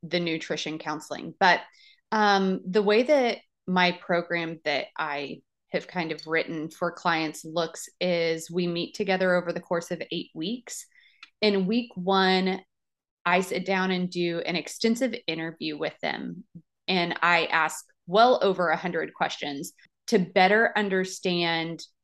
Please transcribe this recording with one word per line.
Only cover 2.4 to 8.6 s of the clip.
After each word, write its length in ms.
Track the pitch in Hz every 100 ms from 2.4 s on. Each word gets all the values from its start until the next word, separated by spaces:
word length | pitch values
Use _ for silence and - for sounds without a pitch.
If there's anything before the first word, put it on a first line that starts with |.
| 190 185 -
the 160 | 202
way 200 | 202 214
that 340 | 254 294 240 202 _ _ -
my 260 | 180 180
program 680 | 175 - 175 175 170 165 165
that 240 | 151 139 - -
I 420 | 156 143 143 139 _ _ _
have 160 | 165 -
kind 260 | 185 160
of 140 | 151 160
written 420 | 160 - 160 156
for 240 | - 175
clients 500 | 170 175 160 156 151
looks 440 | 160 160 165 - - _
is 500 | 180 170 165 160 160
we 160 | 170